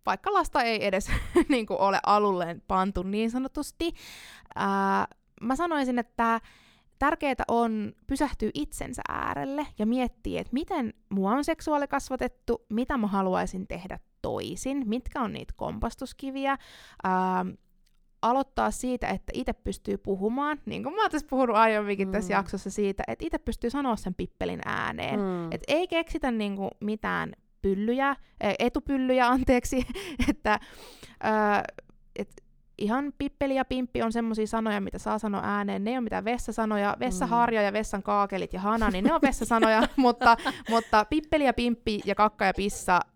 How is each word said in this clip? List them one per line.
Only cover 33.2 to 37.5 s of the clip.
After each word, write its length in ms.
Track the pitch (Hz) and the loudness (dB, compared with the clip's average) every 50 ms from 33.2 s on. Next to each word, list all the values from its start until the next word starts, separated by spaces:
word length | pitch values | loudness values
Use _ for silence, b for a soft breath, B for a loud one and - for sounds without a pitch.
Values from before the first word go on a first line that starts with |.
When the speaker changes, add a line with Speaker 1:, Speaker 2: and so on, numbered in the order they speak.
| 277 277 - _ 285 269 269 | -6 -6 -2 _ 0 0 2
Speaker 1:
ja 100 | 269 254 | 0 0
pimppi 360 | - 254 254 254 240 - 240 | 0 -2 -4 -4 -4 -2 -2
on 100 | 226 226 | -2 0
semmosia 360 | 220 233 233 226 220 220 220 | 0 0 0 0 0 -2 -2
sanoja, 340 | 214 233 226 220 220 208 202 | 0 0 0 0 0 0 -2
mitä 160 | 196 190 - 180 | -2 -4 -8 -6
saa 200 | - 214 214 214 | -4 -2 -2 -2
sanoa 220 | 220 214 202 190 - | -2 -2 -2 -2 -2
ääneen. 400 | - 202 208 202 202 196 190 196 | -2 -2 -2 -2 -2 -4 -2 -2
Ne 80 | 220 | -2
ei 60 | 254 | -2
oo 40 | 262 | -2
mitään 240 | 240 214 190 185 190 | -2 -2 -4 -2 -2
vessasanoja, 720 | 220 247 233 - - 208 - 226 214 214 202 202 208 208 - | -2 -2 -2 -4 -6 -4 -2 -2 0 0 0 0 0 0 -2
vessaharja 600 | 240 254 - - 277 - 233 240 240 240 | -2 -2 -2 -2 0 2 2 2 4 4